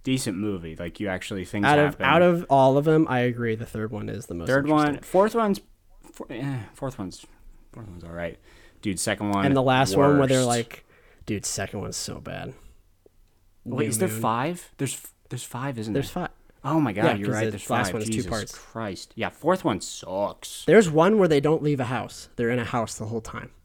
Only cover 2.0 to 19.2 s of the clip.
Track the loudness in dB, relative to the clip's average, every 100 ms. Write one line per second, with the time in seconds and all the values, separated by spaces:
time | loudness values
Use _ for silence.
2 | 2 6 6 4 2 6 6 4 4 4
3 | 4 2 0 -2 -4 -4 -6 -6 -6 -6
4 | -8 -10 -10 -8 0 0 2 2 2 -2
5 | 0 2 2 2 0 0 _ _ _ -20
6 | -20 -18 -14 -8 -6 -6 -10 -8 -8 -6
7 | -10 -10 -20 -20 -20 -20 -20 -18 -16 -16
8 | -12 -8 -8 -8 -20 -20 -20 _ -4 -2
9 | -2 -2 0 2 4 4 4 4 4 4
10 | 6 6 4 4 4 0 -2 -12 _ _
11 | _ _ -6 -4 -4 -6 -6 -6 -8 -8
12 | -8 -10 -10 -10 -12 -14 -20 -20 _ _
13 | _ _ _ _ _ _ -6 -2 -2 0
14 | 0 0 0 0 -2 -4 -12 -6 -6 -6
15 | -14 _ _ -12 -10 -8 -6 -6 -2 -2
16 | -2 -6 -8 -10 -20 _ -2 0 2 2
17 | 2 2 -2 0 -2 -4 -2 0 0 -2
18 | -2 -2 -2 -4 -6 -14 -14 -10 -8 -10
19 | -14 -6